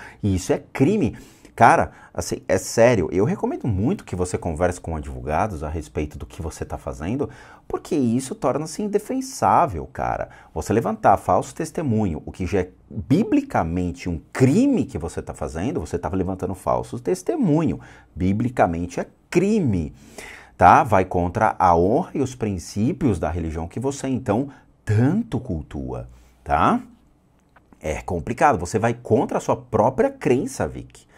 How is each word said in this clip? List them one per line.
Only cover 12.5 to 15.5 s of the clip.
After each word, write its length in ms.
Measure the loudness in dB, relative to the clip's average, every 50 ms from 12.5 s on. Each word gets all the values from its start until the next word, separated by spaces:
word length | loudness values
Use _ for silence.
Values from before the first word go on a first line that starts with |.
| 0 0
é 100 | 0 -2 -6 _ -20
biblicamente 1200 | -14 -12 -6 -2 2 2 2 2 2 2 0 0 0 0 0 0 0 0 -2 -2 -2 -4 -6 -6
um 140 | -6 -6 -6 -8 _
crime 540 | 0 4 4 4 6 6 4 4 2 2 0
que 140 | -2 -6 -8
você 200 | -8 -8 -8 -8
tá 140 | -10 -10 -8
fazendo, 460 | -6 -6 -6